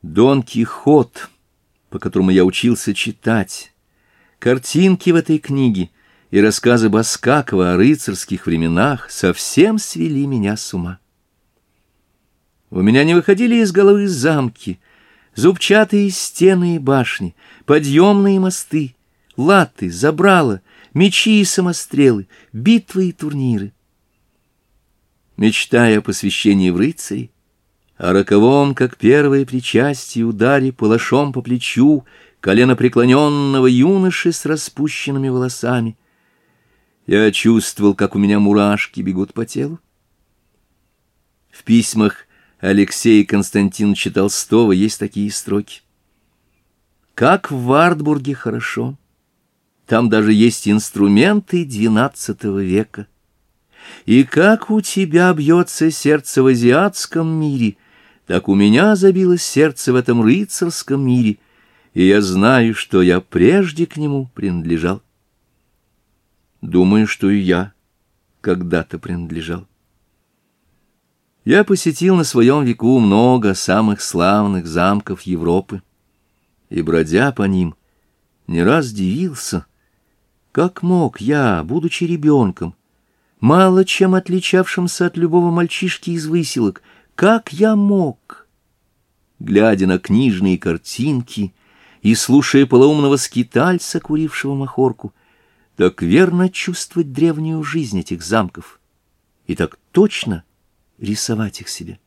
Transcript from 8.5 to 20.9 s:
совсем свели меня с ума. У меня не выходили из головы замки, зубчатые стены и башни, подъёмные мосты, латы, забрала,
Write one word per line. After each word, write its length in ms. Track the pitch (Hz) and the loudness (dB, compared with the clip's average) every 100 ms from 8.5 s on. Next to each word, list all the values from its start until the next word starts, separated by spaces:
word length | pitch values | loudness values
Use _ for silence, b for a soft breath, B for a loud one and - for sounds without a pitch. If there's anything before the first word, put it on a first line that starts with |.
| 82 82 82 127 131 - | -2 0 0 0 -2 -10
совсем 680 | - 92 87 - - 196 220 | -4 -2 -2 -4 2 2 2
свели 480 | - 165 165 139 139 | -6 -6 -4 -4 -4
меня 300 | 127 101 110 | -2 -4 -6
с 180 | - | -8
ума. 240 | 95 87 92 _ _ _ _ _ _ _ _ _ _ _ _ _ _ _ _ _ | -8 -8 -12 _ _ _ _ _ _ _ _ _ _ _ _ _ _ _ _ _
У 120 | 92 | 0
меня 220 | 98 127 | 2 4
не 100 | 151 | 4
выходили 480 | 170 165 196 240 233 | 2 2 0 2 2
из 80 | 214 | 2
головы 380 | 180 202 202 202 | 4 4 4 2
замки, 720 | 160 139 156 123 - - 90 b b b b b - | -2 -2 0 -4 -6 -12 -12 b b b b b 0
зубчатые 720 | 143 185 - 202 208 202 202 | 2 2 2 2 4 0 0
стены 640 | 185 - - 180 185 175 | -4 -10 0 2 2 0
и 40 | 165 | -2
башни, 560 | 135 135 117 - 90 _ b b | 0 0 0 -6 -10 _ b b
подъёмные 760 | - 151 143 143 190 202 196 190 | 0 0 4 4 4 4 2 2
мосты, 560 | 185 180 - 156 139 _ _ _ _ - | 0 -4 -6 -6 -6 _ _ _ _ -4
латы, 520 | 143 196 147 - 92 | 2 2 2 -4 -8
забрала, 720 | 87 139 156 196 185 139 95 b b b | -2 -2 2 2 4 2 -4 b b b